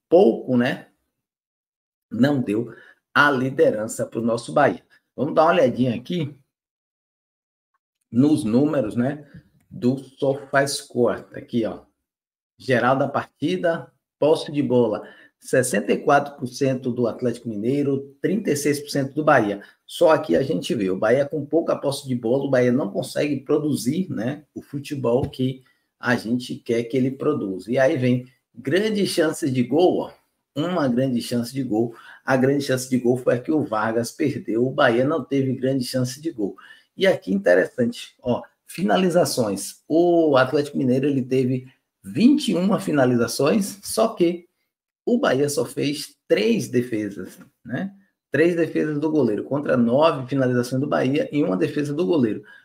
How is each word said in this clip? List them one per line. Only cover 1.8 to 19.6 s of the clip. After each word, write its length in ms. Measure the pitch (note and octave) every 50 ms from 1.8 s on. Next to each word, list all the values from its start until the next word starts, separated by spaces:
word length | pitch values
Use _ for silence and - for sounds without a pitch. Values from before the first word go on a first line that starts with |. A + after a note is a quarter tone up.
| _ _ _ _ _ -
não 320 | A2+ A2 B2+ D3 D3 B2+
deu 320 | - G2 G#2 A2+ B2 B2 - - - - - _ _ _
a 180 | - C3+ D3 C#3+
liderança 760 | C#3 B2 C3 C3+ C#3 D#3+ D#3+ C3 A2 G#2+ A2 A2+ - - A2+
pro 160 | - - A2+
nosso 300 | A2+ A#2 A2+ A#2 - D3
Bahia. 320 | D#3 D#3 C#3 A#2 - - _ _ _ _ _ _ -
Vamos 180 | - B2+ D#3+ -
dar 80 | D#3+
uma 100 | D#3+ E3+
olhadinha 420 | F3+ F3 C#3 B2 A2 A2+ C3 B2 G#2+
aqui 420 | - - - F3+ E3+ D3 - - - _ _ _ _ _ _ _ _ _ _ _ _ _ _ _ _ _ _ _ _ _ _ _ _ _ _ _ _ _ _ _ _ _ -
nos 340 | A2+ A#2+ C#3 D3+ D3+ A2 G#2
números, 500 | G#2 A2+ B2+ D3 D3+ D#3+ C#3 A2+ G#2 G2
né, 320 | A#2+ A#2+ C#3 D3 D3 - - - - - _ _ _ _ _
do 300 | - F#2 - B2 C#3 C3+
SofaScore. 1300 | - - _ - C#3+ C3+ C3+ - - - - C3+ C3+ C#3 - - - - - B2 A#2+ G#2 F2+ E2+ -
Tá 140 | - - -
aqui, 260 | - - B2 A#2 G#2+
ó. 160 | F#2+ F#2+ - - _ _ _ _ _ _ _ _ _ _ _ _ _ _
Geral 400 | _ - - B2+ A2+ A#2 B2+ C3+
da 120 | C3+ C#3+ B2
partida, 840 | - B2 - - _ - C#3 D#3 F#3 - F3 E3 E3 C3 C3 - _ _ _ _ _ -
posse 320 | C#3+ D3+ D#3+ D#3 - -
de 100 | D3 C#3+
bola, 400 | B2+ A#2+ B2+ B2 A#2+ G#2+ G2+ F2 - - - - - _ _ _
sessenta 520 | - - D3+ C3 B2+ - - G3 - -
e 60 | - -
quatro 380 | - D3+ C#3+ C#3+ C#3 - -
por 100 | - C3
cento 460 | A#2+ - - C#3 C3 C3 B2 - B2+
do 160 | A2+ B2 A#2+ G#2+
Atlético 400 | G2 - B2 A#2+ A2+ - - A#2
Mineiro, 680 | G#2+ G2+ G#2+ A#2+ C#3+ D3 C3+ C#3 C3+ C3+ - - - _
trinta 320 | - C#3 - - - -
e 40 | D3
seis 220 | C#3+ - D3 C#3+ D3
por 120 | - -
cento 240 | - C#3+ C3 C3+ -
do 100 | D3+ D3+
Bahia. 380 | D#3 C#3+ B2 G#2+ G2+ G2+ G2+